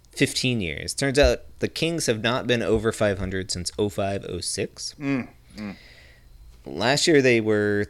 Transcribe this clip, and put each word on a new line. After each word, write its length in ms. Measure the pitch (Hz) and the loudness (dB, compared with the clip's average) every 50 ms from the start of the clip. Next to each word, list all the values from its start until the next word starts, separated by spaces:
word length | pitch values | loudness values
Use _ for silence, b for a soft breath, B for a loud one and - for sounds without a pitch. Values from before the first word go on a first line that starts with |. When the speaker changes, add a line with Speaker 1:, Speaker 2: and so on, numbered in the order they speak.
| _ - | _ -10
Speaker 1:
fifteen 500 | - - 143 - - - - 127 123 113 | 0 0 0 0 0 -2 -2 -2 -2 -2
years. 320 | 92 80 71 - 82 87 - | -2 -4 -6 -6 -8 -8 -4
Turns 240 | - 139 139 127 143 | -2 -2 0 4 4
out 220 | 143 123 113 - - - - - | 4 4 4 0 -4 -14 -8 -6
the 80 | - | -6
Kings 400 | - - - 160 165 170 160 - | -6 -2 -2 -2 -2 -2 -2 -2
have 140 | 131 113 110 101 | -2 -2 0 0
not 240 | 113 123 127 95 | 0 -2 0 0
been 160 | 120 123 117 104 | 0 0 0 2
over 280 | 85 110 110 107 113 | 2 0 2 2 0
five 280 | - - 110 104 98 95 | 0 2 2 2 2 0
hundred 320 | 95 95 95 95 92 - | -4 -4 -4 -4 -4 -4
since 200 | - 92 85 - - | -6 -6 -6 -6 -2
oh 120 | - 107 101 | -2 -2 -2
five, 360 | - - 98 98 98 98 - | -2 -2 -4 -2 -4 -4 -6
oh 120 | - - 85 | -8 -8 -6
six. 560 | - - - 95 110 - - - - - - - | -6 -6 -4 -4 -6 -6 -8 -12 -12 -12 -10 -8
Speaker 2:
Mm, 280 | 143 139 139 123 120 - - - - - - | -4 -4 -4 -4 -4 -8 -14 -20 -20 -20 -14
mm. 200 | 104 107 101 95 b b b b b b b b b b b b - - - - - - | -12 -12 -12 -12 b b b b b b b b b b b b -20 -20 -20 -20 -18 -14
Speaker 1:
Last 400 | - 67 80 104 123 143 143 - | -10 -6 -2 0 2 2 2 4
year 140 | 175 156 139 | 6 6 6
they 180 | 127 131 120 113 | 6 6 4 4
were 460 | 107 110 107 104 104 104 104 101 101 | 4 2 2 2 2 2 2 0 0